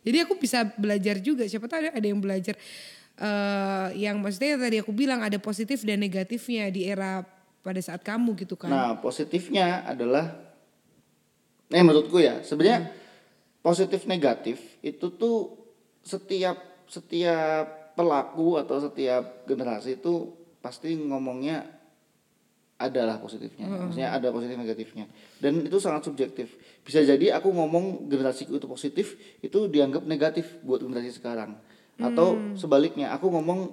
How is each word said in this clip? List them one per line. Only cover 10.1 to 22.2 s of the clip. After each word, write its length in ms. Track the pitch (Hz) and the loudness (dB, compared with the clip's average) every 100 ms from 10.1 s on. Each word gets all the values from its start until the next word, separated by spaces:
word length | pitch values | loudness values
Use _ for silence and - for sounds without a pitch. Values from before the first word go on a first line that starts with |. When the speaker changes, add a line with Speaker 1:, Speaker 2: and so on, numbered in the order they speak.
| 135 165 - - _ _ _ _ _ _ _ _ _ _ _ _ | 2 0 -8 -20 _ _ _ _ _ _ _ _ _ _ _ _
Speaker 2:
eh, 140 | 175 170 | 8 10
menurutku 320 | 151 147 175 | 10 6 6
ya, 240 | 143 120 | 6 4
sebenarnya 380 | - 151 180 233 | -6 4 4 4
Speaker 1:
Hmm. 120 | 165 - - - _ _ _ _ | 0 -12 -20 -20 _ _ _ _
Speaker 2:
positif 440 | 165 170 185 190 - | 2 2 2 0 -2
negatif 520 | 180 139 117 110 123 - _ | 2 2 2 -4 -8 -12 _
itu 240 | 147 - 175 | -10 -6 -8
tuh 420 | - 233 226 - - - _ _ _ | -2 0 0 -2 -10 -20 _ _ _
setiap, 560 | - 190 - 196 185 185 - - _ | -12 -12 -4 -2 0 -2 -12 -20 _
setiap 1080 | 175 - 170 175 165 156 156 156 - - | -18 -6 0 2 2 2 0 -2 -10 -10
pelaku 640 | - 170 143 135 165 165 160 | 2 2 2 0 0 2 2
atau 240 | 143 135 | 0 -4
setiap 640 | 143 - 135 127 120 - - | -4 -2 0 0 -2 -14 -4
generasi 500 | 127 123 107 120 127 | -2 -2 -4 -6 -4
itu 380 | 165 170 - - - _ | -2 -2 -4 -14 -20 _
pasti 380 | 123 - 160 165 | -14 -10 -6 -4
ngomongnya 640 | 147 135 131 127 139 160 - - _ _ _ _ | -2 -4 -4 -4 -4 -4 -8 -18 _ _ _ _